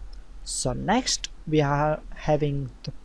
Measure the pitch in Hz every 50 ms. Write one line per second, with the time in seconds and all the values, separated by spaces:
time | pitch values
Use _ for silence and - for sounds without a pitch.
0 | - - - - - - - - - - - - - 135 127 131 131 143 196 247
1 | 254 - - - - - - - - - 151 151 147 143 143 143 147 151 156 151
2 | - - - - - - 151 143 147 147 143 143 139 123 - - - - - -